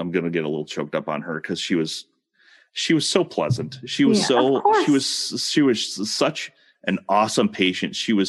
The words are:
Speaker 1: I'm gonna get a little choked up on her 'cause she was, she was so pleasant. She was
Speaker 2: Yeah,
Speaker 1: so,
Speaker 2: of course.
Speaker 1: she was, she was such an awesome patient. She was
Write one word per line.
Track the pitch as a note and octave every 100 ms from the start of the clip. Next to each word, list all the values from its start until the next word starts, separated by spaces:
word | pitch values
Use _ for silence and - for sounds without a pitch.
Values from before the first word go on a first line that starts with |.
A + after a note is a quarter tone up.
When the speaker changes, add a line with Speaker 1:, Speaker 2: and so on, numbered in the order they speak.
Speaker 1:
I'm | F2
gonna | F2 E2
get | E2+
a | D2+
little | D2+
choked | D2+ - D2 D#2
up | D2
on | D2
her | D2+ D#2+
'cause | - E2+
she | - F2
was, | D#2 - - _ _ _ _ _ _
she | - -
was | D#3+ -
so | G3
pleasant. | E3+ - D2+ - - - B2
She | -
was | C#4 G#3+
Speaker 2:
Yeah, | -
Speaker 1:
so, | B2 B2+ C3+
Speaker 2:
of |
course. | G4+ G#4+
Speaker 1:
she | A3
was, | C#3 - - - - -
she | D#3
was | C#3 A2 - - A2
such | - C#3+ - - _ _ _ -
an | G2 -
awesome | G2+ A2 - G#2+
patient. | - F#2 F2+ D#2+
She | - -
was | G#2